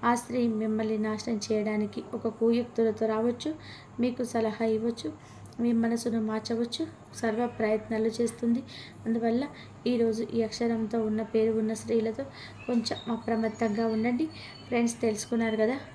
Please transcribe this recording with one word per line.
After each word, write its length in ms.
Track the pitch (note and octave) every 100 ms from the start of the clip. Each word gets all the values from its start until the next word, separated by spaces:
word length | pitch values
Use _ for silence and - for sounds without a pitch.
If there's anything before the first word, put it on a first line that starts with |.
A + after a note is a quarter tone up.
| A#3
ఆ 20 | A#3+
స్త్రీ 240 | - B3 A#3+ G#3+
మిమ్మల్ని 360 | A3 A3 A3 A3
నాశనం 400 | A3 G#3+ - A3 G3+
చేయడానికి 540 | G#3+ G#3 G#3+ G#3 - -
ఒక 140 | A#3+ A#3 A3
కుయుక్తులతో 680 | A3+ A#3 A#3+ - A3+ A3 A3+
రావచ్చు, 400 | A3 A#3 A#3+ D#4 D#4 - - - -
మీకు 240 | B3 B3 A#3+
సలహా 320 | A#3 A3 G#3+ A3+
ఇవ్వచ్చు, 460 | A3 A#3 A#3 - - - - - -
మీ 120 | A#3+ A#3
మనసును 360 | A3+ A#3 A#3+ A3+ G#3+
మార్చవచ్చు, 540 | A3 A3 A3+ A#3 - D#4+ - - -
సర్వ 260 | A3+ G#3+ A#3+ A#3+
ప్రయత్నాలు 520 | A3 G#3+ G#3+ A3 A3 A3
చేస్తుంది. 460 | A#3 - A#3 A#3 C#4 - - - -
అందువల్ల 380 | A3+ A3+ A#3 C#4+ - - - -
ఈరోజు 320 | B3 A#3 A3 A3
ఈ 80 | A3+ A3
అక్షరంతో 500 | - A#3 A3+ A3 A#3 G#3+
ఉన్న 120 | G#3+ G#3+
పేరు 200 | A3+ A3 A3
ఉన్న 100 | A3 A3
స్త్రీలతో 440 | - A#3 A3 G#3+ C#4 - - - -
కొంచెం 300 | A#3+ A3 - - A#3
అప్రమత్తంగా 720 | - A3+ A3+ A3 A3+ G#3 A3+ A3
ఉండండి. 320 | A3+ B3 D#4+ - - - -
ఫ్రెండ్స్, 300 | A#3+ A#3 A#3 A3+
తెలుసుకున్నారు 520 | G#3 - A#3 A3+ G#3+
కదా 120 | A3 C4+ -